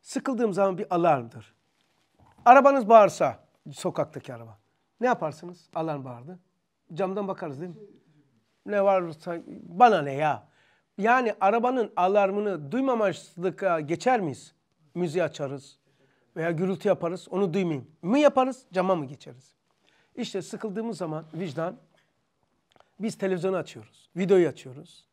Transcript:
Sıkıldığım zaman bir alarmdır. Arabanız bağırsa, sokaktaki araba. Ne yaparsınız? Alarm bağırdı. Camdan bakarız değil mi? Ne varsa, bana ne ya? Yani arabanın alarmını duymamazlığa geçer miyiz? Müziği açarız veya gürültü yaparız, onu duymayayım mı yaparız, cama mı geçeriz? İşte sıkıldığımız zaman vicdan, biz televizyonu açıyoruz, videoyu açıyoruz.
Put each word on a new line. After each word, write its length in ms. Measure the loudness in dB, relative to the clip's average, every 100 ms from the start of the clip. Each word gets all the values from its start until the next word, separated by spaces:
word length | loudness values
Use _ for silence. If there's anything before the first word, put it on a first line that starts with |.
Sıkıldığım 520 | -8 -6 -4 -2 0
zaman 260 | 2 0 0
bir 160 | -2
alarmdır. 600 | 2 4 2 0 -16 -20 _ _ _ _ _ _ _ _ _
Arabanız 440 | 8 8 8 4 8
bağırsa, 560 | 8 8 2 -4 -4 _ _ -20
sokaktaki 640 | -8 -8 -6 -8 -8 -16
araba. 240 | -18 -18 -20 _ _ _ _
Ne 60 | -2
yaparsınız? 640 | -2 -4 -8 -18 -18 _
Alarm 300 | -8 -6 -6
bağırdı. 340 | -10 -16 -18 -20 _ _ _ _ _
Camdan 340 | -6 -4 -4 -6
bakarız 320 | -8 -10 -10
değil 100 | -14
mi? 60 | -14 -20 -20 _ _ _ _ _ _ -4
Ne 180 | 2
varsa, 540 | 4 2 0 -10 -10 -12 -12 -18
bana 400 | -16 6 6 6
ne 100 | 0
ya? 360 | -2 -2 -2 _ _ _ _ _ -4
Yani 360 | 2 2 2 0
arabanın 520 | 0 2 0 -2 -4 0
alarmını 760 | 2 2 0 -2 -4 -6 -6
duymamazlığa 1080 | -4 -2 0 -2 -4 -14 -6 -6 -4 -2 -2
geçer 400 | -2 -2 0 0
miyiz? 340 | -2 -8 -16 _ _ _ _
Müziği 300 | -6 -4 -2
açarız 540 | -4 -4 -10 -10 -16 _ _ _ _ _ _ -6
veya 140 | -4
gürültü 380 | -2 -2 -2 0
yaparız, 400 | 0 -2 -8 -8
onu 240 | -4 -2
duymayayım 320 | 0 -2 -4 -10 _
mı 160 | 0 4
yaparız, 480 | 4 4 0 -2 _
cama 220 | -2 0
mı 100 | 0
geçeriz? 500 | -2 -14 -20 -20 _ _ _ _ _ _ _ -10
İşte 260 | -8 -8
sıkıldığımız 540 | -10 -10 -8 -8 -8 -8
zaman 280 | -8 -8 -10
vicdan, 420 | -10 -8 -6 -8 -8 _ _ _ _ _ _ _ _ _ _ _ _
biz 180 | -10 -4
televizyonu 380 | -4 -2 -2 -4
açıyoruz, 540 | -6 -14 -20 _ _ -6
videoyu 320 | 4 4 4
açıyoruz. 600 | -2 -16 -20 -20 -20 _